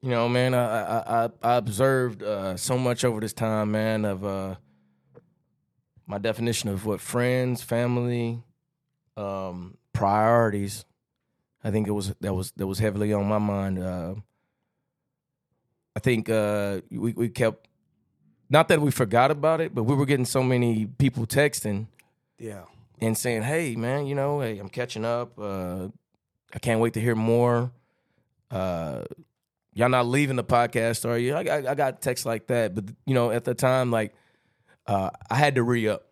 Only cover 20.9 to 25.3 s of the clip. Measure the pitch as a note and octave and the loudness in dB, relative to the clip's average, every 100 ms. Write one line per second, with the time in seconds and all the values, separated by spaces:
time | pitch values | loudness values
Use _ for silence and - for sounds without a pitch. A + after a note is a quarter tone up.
20.9 | B2 C#3 B2+ A2+ C#3 D3 D3 G#2+ G2+ G#2+ | 2 0 2 -2 2 2 0 -4 -6 -6
21.9 | _ _ _ _ _ A2+ G2+ E2+ - - | _ _ _ _ _ -14 -14 -18 -20 -20
22.9 | _ A2 A2 B2 A2+ A2+ D#3 E3 A2+ A2+ | _ -2 -2 -2 -2 -2 -2 -4 -4 -4
23.9 | C#3 C#3 C#3+ C#3 D3 B2+ G#2 G2 - B2 | -4 -4 -2 -2 -2 -4 -6 -10 -8 -8
24.9 | - A2+ A#2 A#2+ | -4 -2 -2 -6